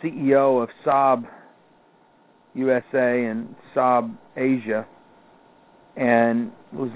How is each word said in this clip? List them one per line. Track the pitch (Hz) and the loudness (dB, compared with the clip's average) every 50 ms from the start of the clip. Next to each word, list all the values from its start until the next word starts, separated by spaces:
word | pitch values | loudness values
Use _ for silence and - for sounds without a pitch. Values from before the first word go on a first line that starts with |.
C | - 165 | -10 -8
E | 156 135 139 135 135 | -6 -2 0 2 4
O | 139 135 135 131 123 | 4 4 4 2 2
of | 117 113 - - - | 0 -4 -6 -6 -2
Saab | 151 139 139 139 135 131 123 113 - - - - - _ _ _ _ _ _ _ _ _ _ _ _ _ _ _ _ _ _ _ _ - | 0 2 2 2 2 2 0 -2 -8 -16 -20 -20 -20 _ _ _ _ _ _ _ _ _ _ _ _ _ _ _ _ _ _ _ _ -8
U | 123 131 131 127 | -2 0 0 0
S | 123 - - | 0 -2 -4
A | - 131 | -2 0
and | 127 123 123 123 120 113 110 113 117 - - - - - - | 0 2 0 0 -2 -2 -4 -6 -8 -12 -16 -20 -18 -6 -2
Saab | 131 127 127 123 120 117 113 110 - - - - | 0 2 4 2 2 0 -2 -8 -14 -18 -14 -6
Asia, | - 131 135 131 123 110 110 107 110 110 - - - _ _ _ _ _ _ _ _ _ _ _ _ _ _ _ _ _ _ - | -2 0 0 0 -2 -2 -4 -4 -4 -6 -8 -16 -20 _ _ _ _ _ _ _ _ _ _ _ _ _ _ _ _ _ _ -8
and | - 131 120 120 117 117 117 117 120 117 110 - - - _ | -2 0 2 4 4 4 2 0 -2 -4 -6 -10 -16 -20 _
was | - 147 135 120 113 | -10 -8 -8 -4 0